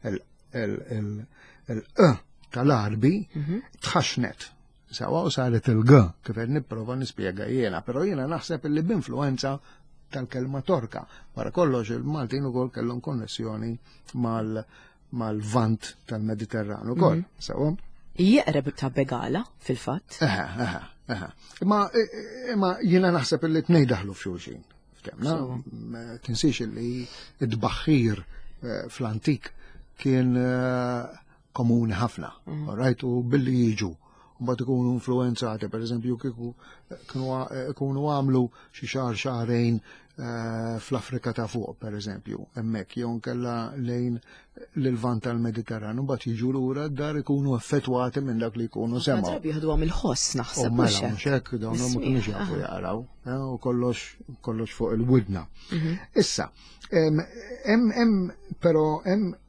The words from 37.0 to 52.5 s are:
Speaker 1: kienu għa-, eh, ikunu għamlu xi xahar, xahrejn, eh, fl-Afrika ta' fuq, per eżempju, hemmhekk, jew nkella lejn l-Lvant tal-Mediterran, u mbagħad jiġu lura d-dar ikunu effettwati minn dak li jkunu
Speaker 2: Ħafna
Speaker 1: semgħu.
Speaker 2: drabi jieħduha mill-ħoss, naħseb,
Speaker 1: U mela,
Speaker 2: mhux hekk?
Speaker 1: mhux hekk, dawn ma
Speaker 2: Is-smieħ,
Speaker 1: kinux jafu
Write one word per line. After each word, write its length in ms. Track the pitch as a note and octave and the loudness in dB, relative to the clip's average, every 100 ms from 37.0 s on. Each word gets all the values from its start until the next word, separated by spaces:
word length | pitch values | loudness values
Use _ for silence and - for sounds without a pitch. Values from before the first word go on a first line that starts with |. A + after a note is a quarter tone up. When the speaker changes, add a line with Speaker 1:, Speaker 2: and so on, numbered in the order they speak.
| - | -10
Speaker 1:
kienu 200 | C3 C3 | -6 -4
għa-, 260 | C3 C3 | -4 -4
eh, 160 | C3+ C3 | -6 -8
ikunu 300 | C#3 C#3 C3+ | -4 -2 -2
għamlu 500 | D3 D3 C3+ C3 B2 - - | 0 2 4 4 4 -2 -20
xi 140 | - A2 | -14 -6
xahar, 280 | C3 B2+ | -4 -2
xahrejn, 640 | G#2+ C3+ B2 A#2 A#2+ A#2+ A#2 - - - - | -2 -2 -2 0 2 4 2 -2 -20 -20 -12
eh, 600 | B2 A#2 A2+ A2+ A2+ A#2 | -8 -6 -6 -4 -4 -6
fl-Afrika 540 | - C3 - B2+ B2 | -4 -6 -4 -6 -4
ta' 140 | A2+ A2 | -4 -4
fuq, 320 | A#2+ G2+ F#2+ | -4 -6 -8
per 140 | A2+ | -10
eżempju, 520 | G#2 G#2 G2+ G#2+ G#2 - | -8 -8 -8 -8 -10 -10
hemmhekk, 420 | - A2+ A2 - - | -8 -4 -4 -4 -6
jew 120 | A#2+ A#2 | -4 -4
nkella 540 | B2+ B2 A#2+ A#2 A2+ C#3 | -4 -4 -4 -4 -6 -6
lejn 440 | A#2+ A#2+ B2 A#2+ - - _ - - - | -4 0 0 -2 -6 -20 _ -20 -10 -2
l-Lvant 460 | C3 B2 A#2+ A#2 | 0 0 0 -2
tal-Mediterran, 760 | A#2+ A#2+ A#2 A2 G#2+ A2+ G#2 A2+ | -2 -2 -2 -2 -6 -6 -6 -4
u 40 | |
mbagħad 340 | C3+ B2+ - A2+ | -2 -2 -2 -2
jiġu 160 | B2 | 0
lura 360 | C3+ B2+ C3+ D3+ | 0 0 -2 -4
d-dar 280 | C#3 D3 D3+ | -4 -4 -4
ikunu 380 | C#3+ C#3+ C#3 B2 | 0 0 2 0
effettwati 640 | - D3 C3 B2 B2 B2+ | 0 0 2 0 0 -2
minn 180 | C#3 A2+ | -2 -2
dak 180 | A2+ A2 | -2 -2
li 120 | A2+ | -6
jkunu 280 | - A2+ A#2+ | -2 -2 0
Speaker 2:
Ħafna 80 | |
Speaker 1:
semgħu. 260 | - B2 F2+ | 2 2 2
Speaker 2:
drabi 220 | F2 D#3+ | -2 -2
jieħduha 240 | D#3 D#3 D3+ | -2 0 2
mill-ħoss, 580 | D#3+ E3+ G#3 C3 - C3+ | 2 2 0 0 0 -2
naħseb, 340 | A#2 - A#2+ | -4 -2 0
Speaker 1:
U 40 | |
mela, 100 | A#2 | 4
Speaker 2:
mhux 160 | B2 G2+ | 4 2
hekk? 100 | - | -2
Speaker 1:
mhux 120 | G#2 | -2
hekk, 340 | C#3+ C#3 - B2 | 0 0 0 -6
dawn 180 | A2 A2+ | -2 -2
ma 60 | |
Speaker 2:
Is-smieħ, 180 | B2 B2 | 0 0
Speaker 1:
kinux 240 | - C3 G#2+ | 2 2 0
jafu 260 | G2+ F3+ | -2 -4